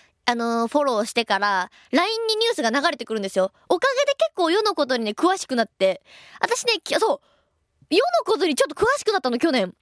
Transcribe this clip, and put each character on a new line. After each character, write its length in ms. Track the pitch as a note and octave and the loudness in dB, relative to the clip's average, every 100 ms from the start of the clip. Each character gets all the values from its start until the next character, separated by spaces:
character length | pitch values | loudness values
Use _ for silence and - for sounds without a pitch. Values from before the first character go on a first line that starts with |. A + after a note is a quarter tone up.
| _ _ | _ _
あ 100 | - | -4
の 300 | A#3+ A#3 A#3 | -2 0 -2
ー、 40 | A#3 | 0
フ 120 | D4 | 0
ォ 20 | |
ロ 160 | C#4+ A3 | 0 0
ー 60 | |
し 80 | A3 | -2
て 120 | - | -2
か 140 | A3+ G3 | 0 0
ら、 320 | G3+ G3 F3+ - - | 0 0 -4 -10 -2
ラ 120 | C4+ | 0
イ 140 | F#4+ A4+ | 0 -2
ン 80 | A4+ | -2
に 80 | |
ニ 120 | G#4+ A#4 | 0 0
ュ 60 | |
ー 20 | G#4 | 0
ス 60 | |
が 80 | A3+ | 0
流 200 | C4+ E4 | 0 0
れ 60 | C4+ | -2
て 80 | |
く 100 | A#3+ | -6
る 60 | A3 | -6
ん 20 | |
で 60 | G3 | -4
す 100 | G3 | -2
よ。 140 | F#3+ _ - | -2 _ -4
お 100 | F4+ | 0
か 80 | C5+ B4+ | 0 2
げ 60 | C#5+ | 0
で 60 | C#5 | 0
結 140 | D#5+ | 0
構 160 | - E4 | 0 0
世 120 | F#4+ | 2
の 120 | G#4+ | 0
こ 120 | D#4+ C4 | 0 -2
と 100 | B3+ | -2
に 80 | |
ね、 80 | G#3+ | -4
詳 240 | G#3+ F4 F#4+ | 0 0 0
し 100 | - | -4
く 80 | |
な 120 | B3 G#3+ | -4 -4
っ 20 | |
て。 340 | - F#3+ F3+ _ - - - | 0 0 0 _ -20 -20 -4
私 260 | - A#4+ B4 | -2 -2 -2
ね、 140 | G4+ | -2
き-、 100 | - - | 0 0
そ 160 | G#4+ | 0
う。 60 | B3+ _ _ _ _ _ _ - | -2 _ _ _ _ _ _ -2
世 100 | F4 D#5 F5 | 0 2 0
の 60 | |
こ 120 | - D#4+ | 0 0
と 100 | F4 | 0
に 100 | C#4 | 2
ち 80 | |
ょ 20 | D#4+ | 0
っ 20 | |
と 60 | |
詳 120 | D4+ A4 C#5+ | 0 0 0
し 60 | |
く 80 | - | 0
な 60 | G4+ | 0
っ 20 | |
た 100 | B3+ | 0
の、 80 | A#3+ | 0
去 140 | E4 | 2
年。 220 | C4 F#3 - | 2 -2 -6